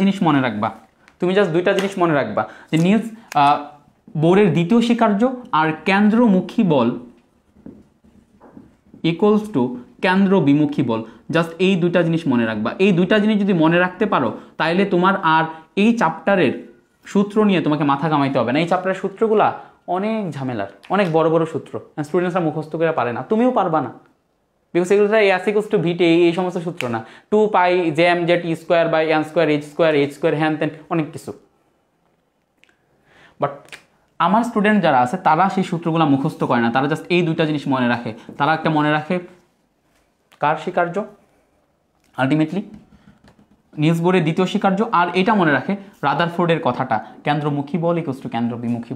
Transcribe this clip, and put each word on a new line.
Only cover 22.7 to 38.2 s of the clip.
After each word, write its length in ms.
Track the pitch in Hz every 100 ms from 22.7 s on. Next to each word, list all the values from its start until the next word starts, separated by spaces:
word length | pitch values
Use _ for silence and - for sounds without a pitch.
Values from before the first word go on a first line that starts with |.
| 160
করে 140 | 160 151
পারে 120 | 120 117
না, 40 | 131
তুমিও 200 | 220 247 247
পারবা 200 | 180 156 139
না, 60 | - _ _ _ _ _ _ _
because 180 | 170 180
এগুলো 140 | 202 202
তো 40 | 220 196 185
S 40 | 208
equals 200 | 208 208
to 40 | 208 160
V 20 | 175
T, 40 | 170
এই, 60 | 170 170
এই 60 | 170
সমস্ত 180 | 180 180 170
সূত্র 180 | 160 123
না, 60 | 113 - - _
টু 80 | 214 214 196
পাই 160 | 180 180 165 151
জে 80 | 175
এম 60 | 175 170
জেড 120 | 175 175
ই 20 | 160
স্কয়ার 240 | - 170 165
by 100 | 160 160 156
এন 80 | 151
স্কয়ার, 180 | 135 151
এইচ 100 | 147 143
স্কয়ার, 220 | - 165 147
এইচ 100 | 143 -
স্কয়ার, 160 | 165 151
হ্যান 120 | 156 151
ত্যান 100 | 151 - -
অনেক 140 | 170 147
কিছু। 180 | 135 - - _ _ _ _ _ _ _ _ _ _ _ _ _ _ _ _ _ _ - -
But 120 | 139 - - - _ _ _ - 170
আমার 180 | 220 233
স্টুডেন্ট 300 | 214 202 208 165
যারা 140 | 131 123
আছে 120 | 185 156
তারা 180 | 156 190 190
সেই 100 | 180
সূত্রগুলো 340 | 165 165 165 151
মুখস্থ 280 | 135 156 - 151
করে 120 | 123 117
না, 40 | 131
তারা 120 | 143
just 140 | 151 - 175
এই 60 | 160
দুইটা 160 | 160 156
জিনিস 140 | 147 139
মনে 140 | 131 120
রাখে। 180 | 120 113 107